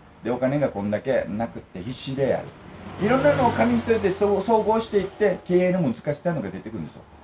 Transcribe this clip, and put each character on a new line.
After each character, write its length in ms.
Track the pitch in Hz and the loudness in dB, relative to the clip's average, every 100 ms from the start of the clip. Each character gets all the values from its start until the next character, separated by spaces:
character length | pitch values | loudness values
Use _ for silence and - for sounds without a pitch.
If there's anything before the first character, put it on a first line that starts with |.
| - - 110 | -20 -10 -6
で、 60 | |
お 60 | 123 | -2
金 220 | 131 147 | 0 2
が 100 | 131 | 0
こ 120 | 101 | -2
ん 100 | 101 | -2
だ 80 | 104 | -2
け 260 | 135 120 82 | 0 0 0
な 180 | 101 117 | -4 -6
く 120 | - | -8
っ 20 | |
て 180 | - 92 | -14 -12
必 120 | 101 | -10
死 220 | 127 135 135 | -10 -6 -2
で 120 | 131 | 0
や 120 | 90 | 0
る。 640 | - - - - - - 202 | -4 -16 -18 -18 -14 -2 2
い 20 | |
ろ 100 | 262 | 4
ん 60 | |
な 100 | 294 | 4
の 140 | 277 240 | 4 2
を 40 | |
紙 260 | - 233 233 | 2 2 2
一 120 | 233 | 2
重 100 | 226 | 2
で 120 | 196 | 2
総-、 300 | 185 202 190 | 2 2 2
総 220 | 208 220 | 2 2
合 180 | 202 220 | 4 0
し 80 | 220 | 0
て 80 | 208 | 0
い 80 | 180 | -2
っ 20 | |
て、 320 | - 208 175 - | 0 0 0 2
経 220 | 180 180 | 4 4
営 40 | |
の 80 | 185 | 2
難 320 | 143 113 151 | 0 -2 -4
し 40 | 143 | -4
さ 160 | 175 | -4
の 80 | 160 | -4
が 80 | 98 | -6
出 100 | 92 | -10
て 100 | 110 | -10
く 40 | |
る 60 | 110 | -10
ん 60 | 76 | -10
で 60 | |
す 40 | - | -14
よ。 60 | - - | -20 -20